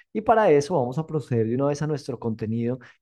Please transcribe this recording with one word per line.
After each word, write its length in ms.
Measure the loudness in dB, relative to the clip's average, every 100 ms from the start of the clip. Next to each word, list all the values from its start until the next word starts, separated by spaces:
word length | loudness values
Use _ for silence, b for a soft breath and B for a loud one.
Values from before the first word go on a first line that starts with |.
| b
Y 80 | -4
para 280 | 2 4 6
eso 240 | 4 4 0
vamos 220 | -2 -4
a 80 | -4
proceder 420 | -6 -2 0 0
de 80 | 0
una 100 | 0
vez 160 | -2
a 60 | -2
nuestro 300 | -4 -6 -6
contenido 600 | -6 -4 -4 -4 -2 -4 b b